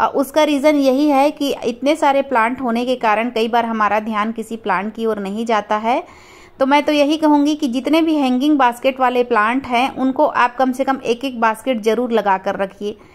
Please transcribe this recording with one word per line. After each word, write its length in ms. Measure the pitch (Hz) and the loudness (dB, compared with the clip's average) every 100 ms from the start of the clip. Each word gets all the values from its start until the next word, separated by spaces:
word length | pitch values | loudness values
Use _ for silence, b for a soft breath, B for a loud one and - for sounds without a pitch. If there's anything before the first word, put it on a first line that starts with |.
और 80 | - | -2
उसका 300 | - 262 311 | 0 0 0
रीज़न 320 | 302 285 302 294 | 0 2 2 2
यही 320 | 269 262 302 | 2 2 2
है 220 | 269 285 | 4 2
कि 200 | 294 285 - | 0 -4 -4
इतने 300 | - 233 269 320 | -4 -2 -2 2
सारे 260 | 294 277 | 2 2
प्लांट 360 | 269 240 226 254 | 0 0 0 -2
होने 240 | 254 226 247 | -4 -2 -2
के 100 | 247 | -2
कारण 340 | 226 208 233 | 0 0 -2
कई 180 | 233 226 | -2 0
बार 160 | 233 | 0
हमारा 360 | 226 226 208 208 | 0 0 0 0
ध्यान 300 | 214 214 214 | -2 -4 -4
किसी 240 | 226 214 226 | -6 -10 -8
प्लांट 360 | 214 185 208 | -4 -2 -4
की 120 | 214 226 | -4 -4
ओर 120 | 208 | -4
नहीं 260 | 196 208 233 | -6 -6 -2
जाता 300 | 214 202 214 | -2 0 -2
है। 240 | 226 277 359 B B B B - | 0 -2 -4 B B B B -4
तो 60 | 170 | 2
मैं 160 | 294 | 2
तो 80 | 285 | 2
यही 240 | 294 285 311 | 2 2 2
कहूँगी 360 | 311 294 285 | 2 4 2
कि 140 | 302 285 | 0 -2
जितने 340 | 247 262 320 | -2 0 2
भी 120 | 330 | 2
हैंगिंग 440 | 302 262 254 294 294 | 2 0 0 2 4
बास्केट 420 | 247 240 269 262 | 2 2 -2 0
वाले 240 | 254 247 | 0 2
प्लांट 420 | 247 226 214 254 262 | 2 2 2 -2 -2
हैं 220 | 240 269 | 0 0
उनको 340 | - 262 262 302 | -2 -2 2 0
आप 300 | - 240 - | 2 0 0
कम 160 | 262 | -2
से 120 | 247 | 0
कम 160 | 269 269 | -2 -2
एक 200 | - 233 | -2 -4
एक 160 | 269 240 | -4 -2
बास्केट 420 | 226 220 269 247 | -2 -2 -2 -2
ज़रूर 300 | 214 220 247 | 0 0 0
लगा 260 | 226 202 190 | 0 0 0
कर 180 | 202 190 | -2 -4
रखिए 400 | 196 - 208 214 B | -6 -6 -10 -10 B